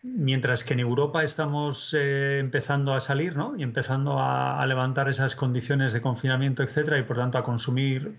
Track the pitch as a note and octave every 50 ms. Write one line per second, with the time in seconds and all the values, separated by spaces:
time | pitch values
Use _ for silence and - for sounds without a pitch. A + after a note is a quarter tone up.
0 | - B3+ B3+ A3+ D3 C3+ C3+ C3 B2 B2+ B2 - - - C#3 B2 B2 A#2+ B2 C#3
1 | C#3+ D3 - E3 D#3 D3 - - D#3 D3 D3 D3 D3 D3 C#3 - - - - D3+
2 | C#3 C#3 C#3 C#3 C#3 C#3 C#3 C#3 C3 C3 B2 C3+ B2+ - C#3+ C#3 C#3 C3+ C3+ C3
3 | - - C#3 C3+ D#3+ F3+ E3 C#3 F3 B3+ D4 G#3+ C#3+ B2 A2+ - - - C3 C3+
4 | C#3 C#3+ C#3 C3+ C3+ C3 C3 C3 C3 C3 C3 C#3 C3+ C3 C3 B2+ B2+ C3 C3 C3+
5 | C3+ C3+ C3+ - C3+ B2+ - - C#3 B2+ B2 B2+ - - C#3 C#3 C3+ B2+ G#2+ A#2
6 | A#2 C3 B2 A#2+ - C3 C3 B2+ C3+ C#3 C3 A#2+ C#3 - - D3+ D3+ D3+ D#3 C#3
7 | A#2+ A2 A#2+ A#2+ B2 B2+ B2 B2+ A#2+ - A#2 A#2 - - B2+ C3 C#3 C#3 C3 C3
8 | C#3+ G#3+ G#3+